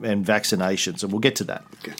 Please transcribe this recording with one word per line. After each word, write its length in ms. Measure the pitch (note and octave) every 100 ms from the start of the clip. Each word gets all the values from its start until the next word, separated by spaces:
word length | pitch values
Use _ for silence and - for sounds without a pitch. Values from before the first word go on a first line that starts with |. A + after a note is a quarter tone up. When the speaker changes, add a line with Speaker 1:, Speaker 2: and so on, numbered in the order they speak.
Speaker 1:
and 220 | A2+ G2+ G2
vaccinations, 800 | G#2 - G2 F#2 F#2+ - E2+
and 80 | G2
we'll 80 | G#2
get 160 | B2+ -
to 60 | G2
that. 180 | - - - -
Speaker 2:
Okay. 80 | -